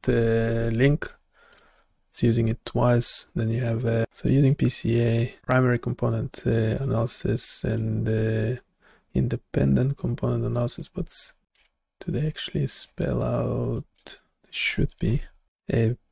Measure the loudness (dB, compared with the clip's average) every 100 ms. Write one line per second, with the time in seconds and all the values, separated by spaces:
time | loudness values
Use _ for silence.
0 | 0 2 4 2 0 0 0 2 4 2
1 | -2 -16 _ _ _ -20 -20 _ _ _
2 | _ 0 2 4 2 -2 -4 0 4 4
3 | 2 -2 -6 -4 -2 0 -2 -2 0 0
4 | -2 -2 2 4 4 4 0 0 0 2
5 | 2 2 0 -4 0 2 4 2 -2 -2
6 | -2 -2 -6 -6 -2 0 0 0 0 0
7 | -2 -2 -2 -2 -4 -4 -2 -2 -2 -2
8 | 0 0 0 0 -2 -4 -8 _ _ _
9 | _ -2 0 -2 _ 0 2 4 2 -2
10 | -4 -2 -2 -2 -2 -2 -2 -4 -8 -8
11 | -8 -6 -8 -10 _ _ _ _ _ -14
12 | -6 -2 -2 -4 -6 -2 -2 -4 -8 -6
13 | -2 -2 -2 -2 -2 -2 -2 -4 -8 _
14 | -18 -18 _ _ _ -6 -2 0 0 0
15 | 0 0 -2 _ _ _ -2 0 2 -2
16 | _